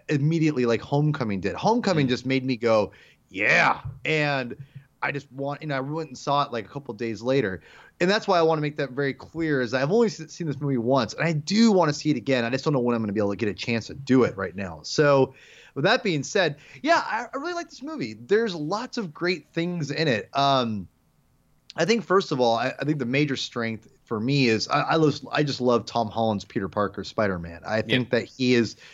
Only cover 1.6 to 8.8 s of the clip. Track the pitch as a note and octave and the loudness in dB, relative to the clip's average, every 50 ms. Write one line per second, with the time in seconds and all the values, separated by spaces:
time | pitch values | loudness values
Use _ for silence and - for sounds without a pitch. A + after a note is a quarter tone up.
1.6 | C#3+ G3 A3+ B3 - G3+ F3+ D#3 C#3 B2 B2 A#2 A#2+ B2+ C3+ C3+ B2+ C3 B2+ G#2+ | 0 2 2 2 2 0 2 2 2 0 0 -2 -2 -2 -2 0 0 -2 -2 0
2.6 | A#2+ A2+ A2+ G#2+ G2+ F#2+ - - - - _ _ _ _ - F#2+ G#2 B2 D#3 F3 | 2 4 4 4 2 0 -4 -12 -20 -20 _ _ _ _ -4 -2 0 2 4 4
3.6 | E3 C3+ - - - - - - - D3 D#3 D#3 D3+ D3 C#3+ C3+ B2+ A#2+ C3 - | 4 2 0 -2 -6 -12 -12 -8 -4 -2 0 0 0 0 0 -2 -4 -6 -8 -12
4.6 | C#3 - - - - _ _ _ - C#3 C#3 C#3 - - A#2+ C3+ C#3 C#3 C#3+ B2+ | -16 -18 -20 -20 -20 _ _ _ -6 -6 -6 -8 -10 -12 -10 -8 -6 -6 -6 -6
5.6 | D#3 D3+ C#3 C3 B2+ C#3 D3+ E3 D#3 - B2+ A2 - D3+ C#3+ C#3+ C#3 A#2+ A#2+ A#2 | -6 -4 -4 -4 -4 -4 -6 -6 -8 -10 -12 -8 -2 0 2 2 0 0 -2 -6
6.6 | G2+ - - C#3 - - A2+ G#2 A#2+ A2+ A2 G2 A2+ B2+ C3+ C#3 A#2 F#2+ F#2 E2+ | -8 -8 -10 -12 -10 -10 -8 -6 -6 -6 -6 -4 -2 0 0 2 0 0 -4 -6
7.6 | - - - - - - _ - F3 F3+ G3+ A3 - G3 F#3+ E3+ E3 D#3+ D#3+ D3+ | -10 -16 -20 -20 -20 -14 _ 0 2 2 2 2 2 2 4 4 4 4 4 2
8.6 | D3 D3 D3+ D#3+ | 0 -2 -4 -4